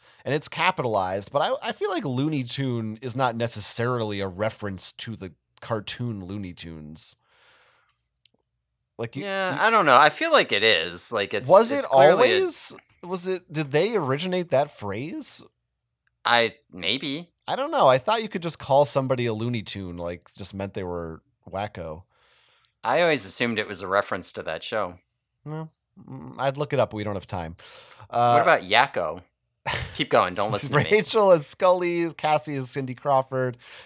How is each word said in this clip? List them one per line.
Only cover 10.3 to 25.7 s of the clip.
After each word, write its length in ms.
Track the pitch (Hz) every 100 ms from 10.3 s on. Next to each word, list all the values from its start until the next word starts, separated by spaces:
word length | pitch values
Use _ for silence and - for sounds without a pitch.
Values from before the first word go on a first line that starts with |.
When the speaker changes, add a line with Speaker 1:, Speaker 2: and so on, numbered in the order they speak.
Speaker 2:
like 200 | 285 175
it 100 | 104
is. 500 | 110 90 87 87 -
Like, 220 | 113 101
it's, 140 | 104 123
Speaker 1:
Was 220 | 190 233
it 100 | 285
Speaker 2:
it's 60 | 247
clearly 440 | 135 135 - 494
a 60 | 415
Speaker 1:
always? 340 | 370 - - - _ _
Was 240 | 175 180 185
it, 240 | 185 _
did 180 | 151 143
they 220 | 147 202 226
originate 540 | 135 143 185 180 175
that 200 | 131 151
phrase? 720 | - 101 101 147 311 - - - _ _ _ _ _ _ _
Speaker 2:
I, 300 | 113 120 113 - _
maybe. 580 | 90 95 127 151 143 175 _ -
Speaker 1:
I 100 | 185
don't 140 | 285
know. 160 | 294 156
I 100 | 131
thought 240 | - 226
you 60 | 220
could 140 | -
just 160 | 165 -
call 260 | - 135
somebody 420 | 143 143 131 127 120
a 60 |
Looney 300 | 107 117 120
Tune, 340 | 95 101 92 85
like, 320 | 85 87 _ -
just 180 | 98
meant 200 | 98 98
they 80 | 101
were 380 | 92 87 82 80 _ _ -
wacko. 520 | 92 104 - 80 80 - _ _ _ _ _ _ _
Speaker 2:
I 200 | 110 147
always 220 | 175 143
assumed 340 | 98 - 120 110
it 100 | 98
was 140 | 95
a 40 | 95
reference 440 | 98 - 98 -
to 80 | -
that 200 | 82 80
show. 340 | - 110 92 87 _ _ _ _
Speaker 1:
No. 240 | 147 156 160